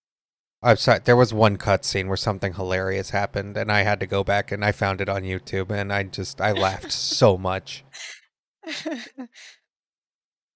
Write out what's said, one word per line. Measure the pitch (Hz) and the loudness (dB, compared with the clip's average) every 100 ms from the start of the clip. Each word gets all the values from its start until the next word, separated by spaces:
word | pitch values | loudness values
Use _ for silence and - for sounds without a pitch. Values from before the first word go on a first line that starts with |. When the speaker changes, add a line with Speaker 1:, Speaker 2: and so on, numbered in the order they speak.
| _ _ _ _ _ _ | _ _ _ _ _ _
Speaker 1:
I'm | 120 110 | 2 4
sorry, | - 107 - | 4 2 6
there | 120 | 6
was | 123 | 6
one | 110 110 101 | 6 4 4
cutscene | - 95 - 101 95 | 2 2 2 -2 -2
where | 95 | -2
something | - 95 98 90 | -2 -2 -4 -4
hilarious | 92 92 95 98 95 | -4 -2 -2 -4 -2
happened, | 98 101 - 101 104 | -2 -2 -4 -6 -6
and | 107 | 0
I | 104 | 2
had | 101 104 | 2 0
to | 98 | 0
go | 98 98 | -2 0
back, | 101 - | 0 -2
and | 101 104 | -2 0
I | |
found | 104 98 92 | 0 0 -2
it | 98 | -2
on | 98 | -2
YouTube, | 95 92 - 98 92 | -2 -6 -4 -6 -4
and | 104 98 | -4 -4
I | 101 | -4
just, | 95 - 92 - | -4 -6 -10 -2
I | 98 | -2
laughed | 101 95 95 - | 2 0 -2 -6
Speaker 2:
<laughs> | |
Speaker 1:
so | - - - 117 95 | -6 -4 4 6 6
much. | 92 95 - - - - - - _ _ _ _ | 0 -4 -6 -16 -18 -18 -16 -18 _ _ _ _
Speaker 2:
<laughs> | 330 302 311 269 226 - 247 - - - _ _ _ _ _ _ _ _ _ | -12 -10 -8 -8 -10 -16 -18 -18 -20 -20 _ _ _ _ _ _ _ _ _